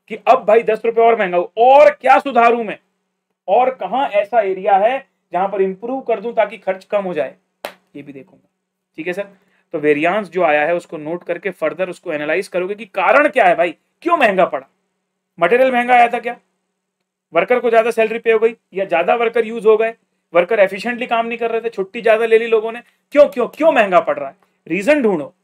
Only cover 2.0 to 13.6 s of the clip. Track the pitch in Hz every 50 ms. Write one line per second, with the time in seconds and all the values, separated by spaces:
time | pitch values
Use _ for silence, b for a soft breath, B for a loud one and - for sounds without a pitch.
2 | - 254 269 294 - 277 240 233 233 233 233 240 226 202 151 - _ _ _ _
3 | _ _ _ _ _ _ _ _ _ - 190 233 254 262 254 - 208 - 214 254
4 | 277 226 202 202 202 202 254 233 208 190 190 185 190 208 202 190 202 233 262 269
5 | - _ _ _ _ _ - 175 190 202 202 196 190 190 190 185 - 233 262 269
6 | - - 226 - 196 233 233 233 208 208 226 214 - 190 190 196 - - - 202
7 | 196 185 175 151 135 131 135 _ _ _ _ _ - - - _ _ _ - 147
8 | 135 143 135 135 - _ _ _ _ _ _ _ _ _ _ _ _ _ _ -
9 | 156 175 175 190 202 196 b b b b b b b b - 156 147 151 147 147
10 | 156 170 180 214 208 170 156 185 175 160 151 147 147 160 175 175 170 - - 160
11 | 151 151 170 175 - - 170 170 - 196 175 - - 151 160 165 185 180 170 -
12 | - 180 156 147 151 151 156 185 196 - - 180 180 185 208 202 214 - - 196
13 | 175 196 220 277 294 294 - 254 214 180 165 -